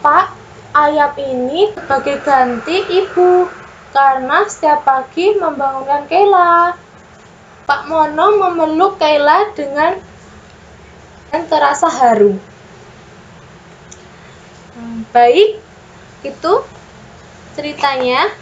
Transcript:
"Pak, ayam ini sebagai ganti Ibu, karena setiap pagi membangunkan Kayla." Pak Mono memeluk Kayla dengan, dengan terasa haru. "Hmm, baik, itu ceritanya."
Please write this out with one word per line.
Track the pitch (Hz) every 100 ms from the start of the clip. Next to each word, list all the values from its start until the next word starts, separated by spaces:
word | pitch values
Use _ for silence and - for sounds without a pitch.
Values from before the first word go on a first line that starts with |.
"Pak, | 294 311 - - - - - 294
ayam | 294 302 285 285
ini | 277 254 247 311 415
sebagai | 427 - 269 269 277
ganti | 294 277 254 240 262 359
Ibu, | - 359 381 - 359 359 359 - - - - 277
karena | 277 262 254 311 415
setiap | - 311 294
pagi | 294 262 254 - 359 415
membangunkan | 330 285 277 269 269 285 294
Kayla." | 339 403 381 349 339 349 359 - - - - - - - -
Pak | - 285 285
Mono | 320 302 302 370 415
memeluk | 381 339 311 311 381 392
Kayla | 311 302 285 330 427 -
dengan, | 285 285 320 381 - - - - - - - - - - - - -
dengan | 311 339
terasa | 320 285 - 330
haru. | 277 247 220 202 190 - - - - - - - - - - - - - - - - - - - - - - - -
"Hmm, | 233 233 220 240
baik, | 240 285 427 427 - - - - - - 277
itu | - 320 453 - - - - - - - - - -
ceritanya." | 294 285 285 262 254 254 381 -